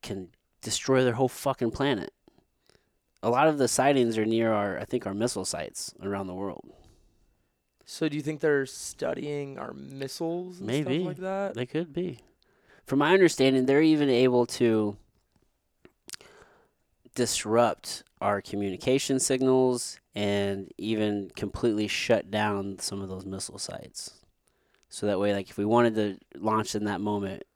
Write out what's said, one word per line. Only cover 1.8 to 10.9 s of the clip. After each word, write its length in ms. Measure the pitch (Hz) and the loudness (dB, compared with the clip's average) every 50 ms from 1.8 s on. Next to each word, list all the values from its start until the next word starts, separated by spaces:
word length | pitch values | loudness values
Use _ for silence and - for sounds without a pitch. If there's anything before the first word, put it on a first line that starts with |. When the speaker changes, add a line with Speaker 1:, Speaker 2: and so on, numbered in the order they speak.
| 143 143 - 104 - - _ _ _ _ _ _ _ _ _ _ _ _ _ _ _ _ _ _ _ _ _ _ | 0 0 0 -2 -4 -8 _ _ _ _ _ _ _ _ _ _ _ _ _ _ _ _ _ _ _ _ _ _
Speaker 1:
A 80 | - 110 | -2 0
lot 180 | 120 127 151 160 | 2 4 4 4
of 100 | 156 143 | 4 4
the 100 | 135 120 | 2 2
sightings 500 | - - 131 143 143 135 123 117 110 110 | 2 2 4 4 4 4 4 2 2 0
are 80 | 107 | 0
near 260 | 110 113 113 117 113 | 2 2 2 2 2
our, 260 | 110 104 104 101 92 - | 2 2 0 -2 -2 -4
I 60 | 113 | -6
think, 220 | - - 123 - 98 | -4 -4 -4 -4 -4
our 60 | 98 | -4
missile 320 | 104 117 123 - 104 92 | -2 -2 -2 -2 -4 -6
sites 480 | - - - 80 - - - - - - - - | -6 -6 -6 -8 -10 -10 -12 -12 -12 -14 -10 -8
around 240 | 98 101 98 98 92 | -6 -6 -6 -6 -8
the 60 | 90 | -8
world. 360 | 90 98 101 - 50 - - - - _ - _ _ _ _ _ _ _ _ _ _ _ _ _ _ _ _ _ _ _ | -8 -6 -8 -8 -10 -14 -20 -20 -20 _ -20 _ _ _ _ _ _ _ _ _ _ _ _ _ _ _ _ _ _ _
Speaker 2:
So 220 | - - - 170 156 | -18 -8 -4 -4 -2
do 60 | 143 151 | -2 -4
you 40 | |
think 180 | 139 147 156 147 | -4 -6 -6 -2
they're 240 | - 156 147 139 135 | 2 2 2 2 0
studying 920 | 131 - - - - - - 143 - - - - 147 147 143 143 139 135 - | -2 -8 -14 -14 -14 -10 -6 -4 -4 -4 -4 -6 -6 -6 -6 -8 -8 -10 -12
our 160 | - 120 127 | -12 -12 -12
missiles 880 | 139 139 139 135 135 139 135 - - 170 165 170 175 180 180 180 175 | -14 -14 -14 -12 -10 -10 -10 -8 -6 -6 -6 -6 -6 -8 -10 -12 -12
and 80 | 190 107 | -6 -4
Speaker 1:
Maybe. 280 | 120 143 151 127 | -2 -2 -2 -2